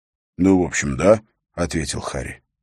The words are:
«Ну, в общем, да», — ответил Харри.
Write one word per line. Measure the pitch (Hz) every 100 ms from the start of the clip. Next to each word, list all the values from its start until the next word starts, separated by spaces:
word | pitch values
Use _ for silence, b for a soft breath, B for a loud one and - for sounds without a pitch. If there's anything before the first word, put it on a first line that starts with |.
| _ _ _ -
«Ну, | 95 92
в | 80
общем, | - 71 65
да», — | 90 110 - _ _
ответил | - 85 82 71 -
Харри. | - 67 62 - _ _